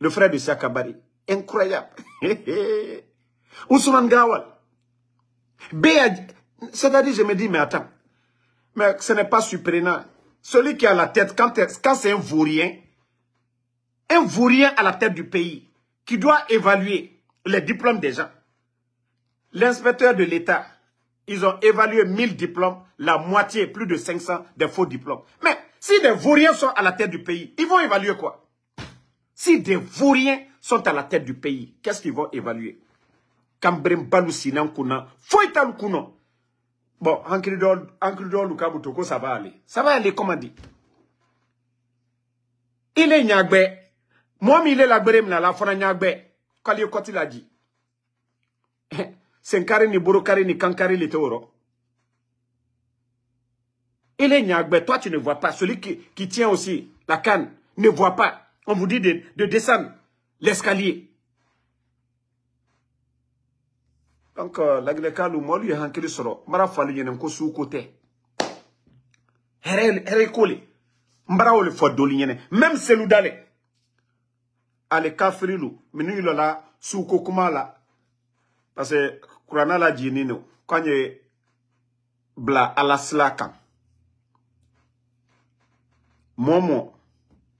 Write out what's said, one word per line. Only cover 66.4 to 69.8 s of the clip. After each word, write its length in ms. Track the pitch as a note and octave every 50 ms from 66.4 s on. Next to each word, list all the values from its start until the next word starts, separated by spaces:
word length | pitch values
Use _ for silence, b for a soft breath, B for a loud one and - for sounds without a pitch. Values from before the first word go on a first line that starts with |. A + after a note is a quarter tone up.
| -
Mara 220 | - D#3 F#3 F#3+ F#3
Falu, 260 | - D3+ C#3 C#3 C3+
Yenenko, 340 | C3+ C3 B2+ B2+ B2 D#3 D3+
sous 240 | D3+ - D#3+ D3+ D#3
côté. 420 | D3+ C#3 - C#3 C3 A2+ - _ _ _ _ _ _ _ _ _ - - - - - _ _ _ _ _ _ _ _ _ _ _ _ _ _ _ _ _ _ _ _ -
Here, 400 | D#3+ F#3+ G3+